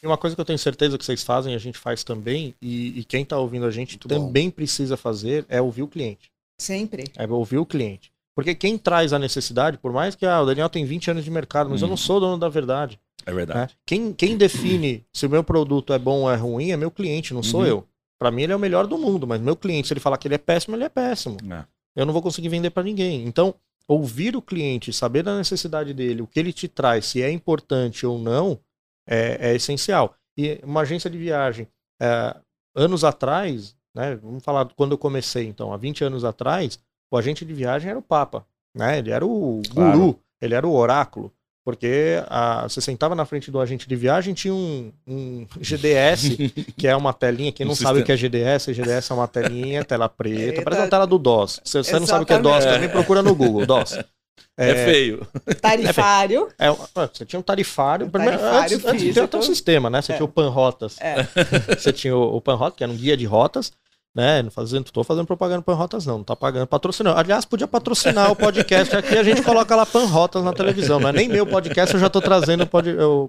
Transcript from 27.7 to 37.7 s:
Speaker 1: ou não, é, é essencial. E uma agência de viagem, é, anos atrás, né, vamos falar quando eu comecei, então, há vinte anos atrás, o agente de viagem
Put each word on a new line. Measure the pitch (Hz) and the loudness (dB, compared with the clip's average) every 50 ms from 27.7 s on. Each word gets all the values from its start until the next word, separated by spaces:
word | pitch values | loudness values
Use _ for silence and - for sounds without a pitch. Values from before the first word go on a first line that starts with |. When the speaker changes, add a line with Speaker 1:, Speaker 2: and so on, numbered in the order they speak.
| 139 131 127 120 113 - - | -2 -2 -2 -2 -4 -4 -4
Speaker 1:
ou | 123 120 120 | -4 -4 -4
não, | 113 113 117 135 175 196 151 107 _ _ _ _ _ _ _ _ _ | -4 -2 0 0 0 -2 -4 -6 _ _ _ _ _ _ _ _ _
é, | - 117 113 113 117 120 - - 120 | -2 0 0 0 0 -2 -2 0 0
é | 120 | 0
essencial. | 120 - - 143 139 - - 196 170 127 107 _ _ _ _ _ | 0 0 -4 -4 -4 -2 0 2 2 2 0 _ _ _ _ _
E | - 147 151 151 - - | -6 -4 -4 -6 -8 -10
uma | 143 147 156 | -4 -2 -2
agência | 151 135 160 175 - 180 | -2 -2 -4 -6 -6 -8
de | 170 170 | -10 -8
viagem, | 165 170 156 143 139 131 117 113 113 - _ _ _ _ _ _ | -6 -4 -2 -2 -2 -2 -4 -6 -12 -16 _ _ _ _ _ _
é, | 117 120 120 117 117 117 - - _ _ _ _ _ _ _ | -2 0 0 0 -2 -4 -6 -10 _ _ _ _ _ _ _
anos | 131 143 175 185 165 143 | 0 0 0 2 2 2
atrás, | 156 131 _ - 127 147 175 208 185 139 113 101 104 _ _ _ _ _ | 2 2 _ -4 -2 -2 -2 -4 -4 -6 -8 -10 -16 _ _ _ _ _
né, | 117 123 143 135 107 107 | -8 -6 -6 -8 -10 -12
vamos | 110 120 131 - | -14 -16 -10 -6
falar | - 143 139 131 123 _ | -2 0 0 -2 -2 _
quando | - 143 139 143 | -2 0 0 0
eu | 143 | -2
comecei, | - 147 135 135 123 - - 127 117 | -2 -4 -4 -4 -6 -4 -6 -6 -6
então, | 110 107 _ 110 107 101 | -6 -8 _ -10 -8 -8
há | |
vinte | 101 110 143 147 - 151 | -8 -8 -8 -4 -4 -4
anos | 139 135 127 120 | -4 -4 -4 -4
atrás, | 120 107 _ 120 135 151 185 180 120 - - _ _ _ _ _ _ - | -4 -4 _ -2 -2 -2 -2 -2 -6 -8 -12 _ _ _ _ _ _ -2
o | 123 | 0
agente | 113 135 151 - 170 | 0 0 -4 -6 -8
de | 156 160 | -12 -8
viagem | 143 127 123 | -6 -4 -2